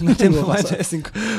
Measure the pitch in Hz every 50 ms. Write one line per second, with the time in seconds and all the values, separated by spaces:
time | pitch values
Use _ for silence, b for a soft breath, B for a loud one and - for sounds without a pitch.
0 | 170 170 285 - 214 190 160 147 151 180 143 208 180 - 160 - 180 - 170 160
1 | 151 - - 202 220 220 220